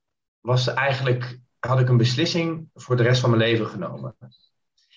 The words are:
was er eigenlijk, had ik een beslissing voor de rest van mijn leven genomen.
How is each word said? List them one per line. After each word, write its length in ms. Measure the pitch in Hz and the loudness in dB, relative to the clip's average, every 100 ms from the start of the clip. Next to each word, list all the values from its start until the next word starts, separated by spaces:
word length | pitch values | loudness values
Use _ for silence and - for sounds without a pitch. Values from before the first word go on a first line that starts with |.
| _ _ _ _ | _ _ _ _
was 280 | 113 127 120 | -2 0 0
er 60 | |
eigenlijk, 640 | 120 139 127 131 123 - - _ _ | -2 -2 -2 -2 -2 -6 -12 _ _
had 200 | 120 127 | -2 2
ik 100 | 127 | 4
een 80 | 120 | 4
beslissing 720 | 107 - 165 175 165 165 - | 4 0 0 -2 -2 -6 -12
voor 220 | - - 123 | -16 -2 2
de 80 | |
rest 180 | 117 123 | 2 2
van 80 | 123 | 2
mijn 120 | 110 | 2
leven 260 | 113 113 107 | 2 0 -2
genomen. 500 | 101 82 - 65 - - - _ _ _ _ _ | -8 -10 -10 -14 -16 -20 -20 _ _ _ _ _